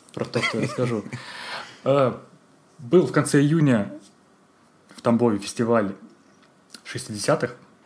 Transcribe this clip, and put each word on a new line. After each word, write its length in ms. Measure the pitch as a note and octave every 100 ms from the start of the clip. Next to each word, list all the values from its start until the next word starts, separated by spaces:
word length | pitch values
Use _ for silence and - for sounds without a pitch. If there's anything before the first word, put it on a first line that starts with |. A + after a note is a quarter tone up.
| -
про 120 | - -
то, 160 | A#2
что 160 | - A2+
я 40 | B2+
расскажу». 380 | - B2 A2 -
<laughs> 40 | B2 - - - - - - B2+
Э, 280 | C#3 B2+ - - _ _ _ _ _
был 260 | A#2+ F3+ C3
в 60 |
конце 300 | D#3 B2+ D3
июня 500 | C#3+ E3 C#3+ A2+ G2+ - - _ _ _ _ _ _ _ _ -
в 60 |
Тамбове 360 | B2 A2+ A#2 G2+
фестиваль 560 | - - A#2 A2+ G2 - - _ _ _ _ _ _ - -
шестидесятых, 720 | A#2 - G#2 - D#3+ B2 - - _